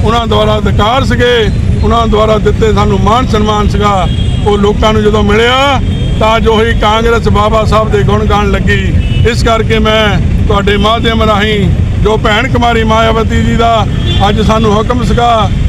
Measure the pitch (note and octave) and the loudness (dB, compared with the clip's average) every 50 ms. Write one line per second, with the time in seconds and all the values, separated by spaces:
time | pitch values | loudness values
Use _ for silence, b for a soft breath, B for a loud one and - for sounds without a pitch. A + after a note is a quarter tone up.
0 | - - A#3 A#3 A#3 A3 G#3 G#3 G#3+ G#3+ G#3+ G#3+ G#3 G3+ - - G3+ G#3 A#3+ C4+ | 0 0 0 0 -2 0 0 0 0 0 0 0 -2 -2 0 0 0 0 0 0
1 | C4+ - - A#3 A#3+ B3 A#3+ A#3+ A3 G3+ F3+ - - - - - - G3+ - F3 | 0 0 0 0 0 0 2 0 0 0 0 -2 0 0 0 0 0 0 0 0
2 | - A3 G#3+ G#3 G#3+ G#3+ A3 G#3+ F#3 G#3 G3 - A3+ A3 G#3 G3+ G#3 G#3 G#3 F#3+ | 0 0 0 0 0 0 0 0 0 0 0 0 0 0 0 0 0 0 0 0
3 | F#3+ G3 G#3+ B3 B3+ - G#3+ G#3+ G#3 G#3+ G#3+ G#3 G#3 F#3+ - F#3+ G3+ G#3 G3+ F#3+ | 0 0 0 0 0 0 -2 -2 0 0 0 0 0 0 0 0 0 0 0 0
4 | F3+ D#3+ - - - - - - - G#3 G#3 G3+ G3+ G3+ G#3 - - A3 A3 A3 | 0 -2 -2 -2 -2 -2 -2 -2 0 0 0 2 2 0 0 2 0 0 0 2
5 | G#3+ G#3 G#3 G#3+ G#3 G3+ G#3 G#3+ A#3 A#3+ B3+ C4 C#4 C#4+ C#4 C4 - - - - | 0 0 0 2 0 2 2 2 2 0 0 0 0 0 0 0 -2 -2 -2 -2
6 | - - - - A3 A3 A3 A3+ G#3+ A3+ A3+ G#3+ A3 A#3 A3+ - - G#3+ G#3+ A3+ | -2 -2 -2 0 0 0 0 0 2 2 2 2 0 0 0 0 0 0 0 0
7 | A3+ A#3 A#3 A3 E3 G#3+ G3 G3+ G#3 G#3+ G#3+ A3 G#3+ G#3 G#3 G#3+ A3 G#3+ G#3 G#3 | 0 0 0 0 0 0 0 0 0 0 0 0 0 2 0 0 0 0 0 0
8 | G3 F#3 G3+ G#3 G#3+ G#3 G#3 G3+ G#3 G3 G3 G3 F#3 G3 G3+ G3+ G3 G3 - - | 0 0 0 0 0 0 0 0 0 0 -2 0 0 0 0 0 0 0 0 0
9 | - - - - - A3 A#3+ A3 - B3 A3+ A3 A3 - A3 A3 G#3+ A3 G#3+ A3 | 0 0 0 0 0 0 0 0 0 0 0 0 0 0 0 0 0 0 2 2
10 | G#3+ G#3 G3 - - - - - - - G#3 G3+ G3 G3 G3+ G3+ G3 G#3+ A3+ A#3 | 0 0 0 0 0 0 0 0 0 0 0 0 0 0 0 0 0 0 0 0
11 | A3+ A3+ A3+ A3 A3 G#3+ G#3+ G3+ G3+ G#3+ G#3+ G3+ G3 F3+ - - - - - - | -2 -2 0 0 0 0 0 0 0 0 0 0 0 0 0 0 0 -2 0 0
12 | - G3 A3 G#3+ - A#3 G#3 G#3+ B3 C4+ - B3 A#3+ A#3+ A#3 A3+ A3+ A3 A3 A3 | 0 0 0 0 0 0 0 0 -2 -2 -2 0 0 0 0 0 0 0 0 0
13 | A3+ A3+ A3+ A3+ A3 G#3 A#3 A3+ A3+ A3+ A#3 A3+ A3+ A#3 A3+ A3+ - - - - | 2 0 0 0 -2 0 0 0 0 0 0 0 0 0 0 0 0 -2 -2 -2
14 | - - - - G3 G3+ G#3+ A3 G#3+ E3 A3 A3 A3+ A3 G3+ G#3+ A3 A3 B3 B3 | -2 0 0 0 0 0 0 0 0 0 0 0 0 0 0 0 0 -2 -2 -2
15 | A#3+ - G#3+ A3+ A#3+ A#3+ A#3 A3 G#3 G3 - - - | -2 0 0 0 0 0 0 0 0 0 -2 -2 -2